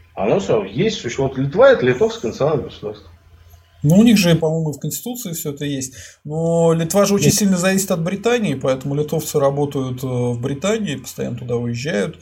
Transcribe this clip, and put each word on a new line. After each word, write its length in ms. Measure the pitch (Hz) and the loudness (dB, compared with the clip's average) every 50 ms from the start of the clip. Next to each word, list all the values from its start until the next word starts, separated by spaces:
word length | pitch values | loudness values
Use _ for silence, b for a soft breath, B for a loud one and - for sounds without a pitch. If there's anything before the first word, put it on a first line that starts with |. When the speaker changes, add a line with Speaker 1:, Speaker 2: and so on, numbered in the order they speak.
| - _ - | -20 _ -8
Speaker 1:
Оно 260 | 92 95 113 156 196 | -4 0 0 0 0
все 240 | 196 - 131 110 95 | 0 0 0 0 0
есть, 540 | 98 104 131 202 226 214 - - 120 - - | -2 -2 -2 0 0 -2 -4 -8 -8 -4 -2
вот 200 | 135 127 123 123 | -2 -2 -2 -2
Литва — 320 | 139 143 165 196 262 277 | -4 -2 4 6 6 6
это 140 | 180 - - | 6 6 4
литовское 440 | 127 123 127 220 220 - - - 110 | 2 2 2 2 0 0 -4 -6 -6
национальное 340 | 98 - 131 156 160 120 95 | -4 0 0 0 0 -2 -4
государство. 440 | - - - - 104 107 - - - - _ _ _ - - - - - - _ _ _ - - | -6 -12 -10 -10 -10 -10 -12 -18 -20 -20 _ _ _ -20 -20 -20 -20 -20 -20 _ _ _ -2 2
Speaker 2:
Ну, 120 | 147 170 | 4 6
у 60 | 202 233 | 8 8
них 120 | 247 214 | 8 6
же, 200 | 180 170 175 165 | 6 6 4 4
по-моему, 360 | 160 165 156 160 165 160 151 | 4 2 0 0 -2 -2 -4
в 60 | 143 - | -6 -6
Конституции 540 | - 151 - - - 240 247 247 - 185 | -8 -8 -8 -8 -8 -10 -10 -10 -10 -10
все 180 | 160 - - 151 | -10 -8 -8 -8
это 120 | 143 139 147 | -8 -6 -6
есть. 300 | 143 143 135 131 131 B B B B B B B | -6 -4 -6 -6 -8 B B B B B B B
Но 480 | 147 151 165 165 165 165 170 165 165 | -8 -6 -2 0 0 2 4 4 4
Литва 320 | 165 165 180 165 - 202 202 | 4 2 0 0 2 2 4
же 100 | 185 202 | 4 4
очень 120 | 196 151 | 4 4
Speaker 1:
Нет. 80 | 143 - | 4 4
Speaker 2:
сильно 220 | - 214 190 185 | 4 2 2 2
зависит 340 | 170 175 190 190 190 190 - | 2 2 2 2 2 0 0
от 100 | 190 165 | -2 -2
Британии, 520 | 160 180 190 196 - 233 240 247 208 165 131 | -2 -4 -4 -2 0 0 0 0 0 -2 -4
поэтому 400 | 127 135 135 131 131 139 143 139 | -2 0 0 -2 0 -2 -4 -2
литовцы 460 | 147 151 151 165 156 151 - - 147 | -2 -2 -2 -2 -4 -4 -2 0 2
работают, 640 | 139 139 143 143 147 143 147 139 131 127 127 127 139 | 2 2 2 0 -2 -2 -2 -4 -4 -4 -6 -6 -6
э, 20 | |
в 340 | 131 123 123 123 123 120 120 | -4 -2 -2 -2 -2 -2 -2
Британии, 560 | 120 - 143 139 - 196 220 226 208 160 135 | -4 -6 -6 -4 -2 -2 -2 -2 -2 -4 -6
постоянно 400 | - 127 - - - 131 131 120 120 | -6 -8 -12 -10 -8 -6 -6 -6 -8
туда 180 | 123 120 120 | -6 -4 -4
уезжают. 640 | 117 120 120 120 117 131 160 190 202 190 - - - | -2 -2 -4 -4 -4 -4 -4 -2 -2 -2 -4 -6 -12